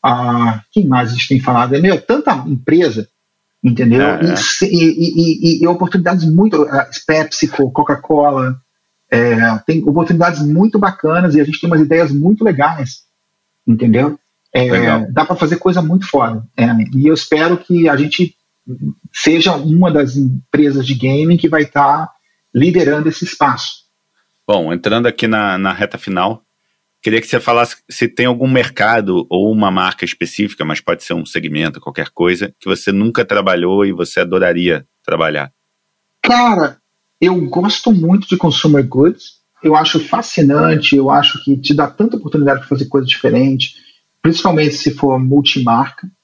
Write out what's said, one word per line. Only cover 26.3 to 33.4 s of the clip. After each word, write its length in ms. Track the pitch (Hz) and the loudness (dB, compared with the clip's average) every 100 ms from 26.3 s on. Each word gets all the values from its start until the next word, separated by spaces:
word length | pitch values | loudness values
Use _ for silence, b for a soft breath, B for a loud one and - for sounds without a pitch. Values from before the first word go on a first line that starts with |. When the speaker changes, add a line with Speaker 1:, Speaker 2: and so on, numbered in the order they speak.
| 117 _ _ _ _ _ _ | -4 _ _ _ _ _ _
Speaker 2:
queria 180 | - 110 | -2 -2
que 80 | - | -2
você 100 | 120 | -4
falasse 360 | - 117 120 - _ | 0 0 0 -4 _
se 180 | - 120 | -6 -4
tem 200 | - 123 | -2 -2
algum 200 | 120 131 | 0 0
mercado 800 | 131 123 - 107 117 101 90 - | 0 0 -2 0 0 0 -2 -2
ou 220 | 90 104 | -2 0
uma 180 | 110 101 | 2 0
marca 360 | 95 92 - 90 | 0 -2 -4 -8
específica, 580 | - 82 - 101 - | -6 -8 -4 -6 -6
mas 160 | 76 76 | -8 -6
pode 240 | - 85 | -4 -6
ser 100 | - | -4
um 120 | 85 78 | -8 -6
segmento, 560 | 90 76 76 80 71 | -8 -6 -4 -4 -6
qualquer 280 | - 69 78 | -12 -10 -10
coisa, 440 | - 87 87 98 _ | -2 0 0 -6 _
que 100 | 101 | -6
você 260 | - - | -4 -2
nunca 320 | 98 110 113 110 | 0 0 -2 -2
trabalhou 600 | 104 | 0